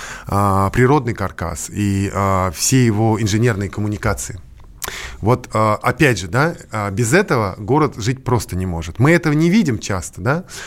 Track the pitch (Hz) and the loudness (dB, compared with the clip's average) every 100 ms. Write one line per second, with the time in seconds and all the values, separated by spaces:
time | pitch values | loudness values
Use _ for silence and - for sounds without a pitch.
0 | - - - 98 101 95 98 113 123 151 | -14 -14 -2 0 2 2 2 4 4 4
1 | 120 92 95 - 85 - - - 101 98 | 0 -4 -6 -4 -8 -6 -8 -2 0 0
2 | 98 - 98 95 92 87 - 131 120 104 | 0 0 0 2 0 -2 2 4 4 4
3 | 110 107 107 107 120 98 98 - 104 104 | 2 2 0 2 2 0 -4 -4 -4 -2
4 | 113 98 - - - - - - - - | -2 -2 -6 -12 -16 -20 -20 -14 -12 -10
5 | - - 95 127 - 110 110 104 123 131 | -12 -2 0 0 0 0 0 2 0 2
6 | 147 104 90 110 156 165 - 110 101 101 | 2 2 -2 0 0 -2 -8 -6 -4 -2
7 | 113 165 208 135 101 90 104 143 147 - | 2 2 2 0 0 -4 0 2 2 -2
8 | 107 131 - 123 - 90 92 82 82 82 | -4 -4 -2 -2 -2 -4 -4 -4 -6 2
9 | 139 170 165 147 165 208 170 104 - 95 | 4 4 2 2 4 4 2 -2 -4 -6
10 | - - 95 156 - - | -6 -6 -2 -2 -4 -14